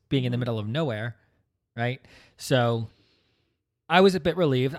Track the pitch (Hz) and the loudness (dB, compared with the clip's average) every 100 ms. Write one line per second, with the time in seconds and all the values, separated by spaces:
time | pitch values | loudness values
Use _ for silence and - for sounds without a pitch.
0 | _ 139 127 120 123 113 104 131 160 107 | _ -2 0 -2 -4 -4 -4 -4 -4 -6
1 | 113 110 _ _ _ _ _ - 120 131 | -8 -12 _ _ _ _ _ -6 -6 -6
2 | - - - _ - 135 120 117 113 - | -14 -20 -20 _ -2 2 2 0 -4 -12
3 | _ _ _ _ _ _ _ _ - 170 | _ _ _ _ _ _ _ _ 0 4
4 | 196 180 156 165 165 127 131 | 4 4 -2 0 2 2 0